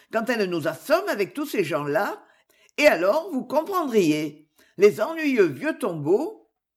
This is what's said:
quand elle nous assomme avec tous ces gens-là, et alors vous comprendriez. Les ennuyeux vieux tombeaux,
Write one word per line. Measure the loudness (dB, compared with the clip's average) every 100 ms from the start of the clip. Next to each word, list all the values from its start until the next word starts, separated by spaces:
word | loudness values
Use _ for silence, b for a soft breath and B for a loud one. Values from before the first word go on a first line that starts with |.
| b
quand | -4 -2
elle | -2 -2
nous | -2 -4
assomme | -4 0 0 0
avec | -2 -4
tous | -6 -4
ces | -2
gens-là, | -2 -2 -2 -2 -2 -6 b b b b b 2
et | 4
alors | 4 2 0 -2
vous | -6
comprendriez. | -4 -2 -2 -2 0 2 4 2 -4 -10 _ _ b b
Les | 4 4
ennuyeux | -2 -2 0 2 2
vieux | 0 -6 -4
tombeaux, | -4 -4 0 0 0 -10 _ _ _